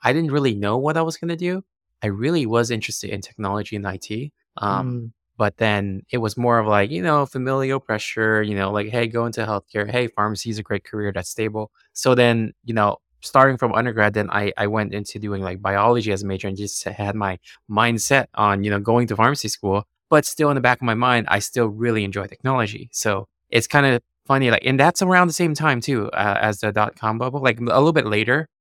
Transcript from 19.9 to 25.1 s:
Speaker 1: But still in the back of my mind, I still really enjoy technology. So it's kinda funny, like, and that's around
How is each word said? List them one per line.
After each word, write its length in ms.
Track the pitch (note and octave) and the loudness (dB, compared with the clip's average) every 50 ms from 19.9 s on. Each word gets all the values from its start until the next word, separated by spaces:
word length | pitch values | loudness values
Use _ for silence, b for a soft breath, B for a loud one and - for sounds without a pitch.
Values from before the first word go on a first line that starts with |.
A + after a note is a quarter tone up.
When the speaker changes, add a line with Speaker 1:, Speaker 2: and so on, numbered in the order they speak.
| _ _ _ _ | _ _ _ _
Speaker 1:
But 160 | D#3+ D3+ D3 | 4 4 4
still 240 | - - - D3+ D3 | 2 -2 0 2 2
in 40 | C#3+ | 2
the 60 | C3 | 4
back 180 | B2 B2 B2 - | 4 2 2 2
of 60 | C3 | 0
my 100 | A#2 A2 | -2 0
mind, 300 | A2+ B2 B2+ B2 A#2 A2 - | 2 2 2 2 2 2 2
I 100 | F#2+ G#2 | 0 0
still 280 | G#2 - - B2+ A#2+ | 0 -2 0 0 0
really 360 | A2 G#2 G#2+ A#2 A#2+ A2+ A2 G2+ | 0 0 -2 0 0 0 0 -2
enjoy 240 | G2 F#2+ G2+ F#2+ | -2 -4 -6 -8
technology. 600 | G2+ - _ - C3 C3+ B2+ A2+ G2+ G#2+ - - A#2 | -8 -12 _ -4 -2 0 0 0 -2 -4 -12 -16 -10
So 360 | - - - A2+ G2+ G2 - - _ _ _ _ | -10 -4 -2 -2 -2 -2 -4 -10 _ _ _ _
it's 180 | - A#2 - | 0 0 0
kinda 340 | - - D3 C#3 C#3 B2 A#2+ - _ _ _ _ | 4 4 4 4 4 2 0 -2 _ _ _ _
funny, 240 | - C#3 C3+ C3+ B2 | -2 0 2 4 2
like, 140 | A2 - - | 2 2 2
and 140 | B2+ C3 C3+ | 0 2 4
that's 220 | C#3 E3+ F3 - | 4 4 4 2
around 260 | G3 F3+ | 0 2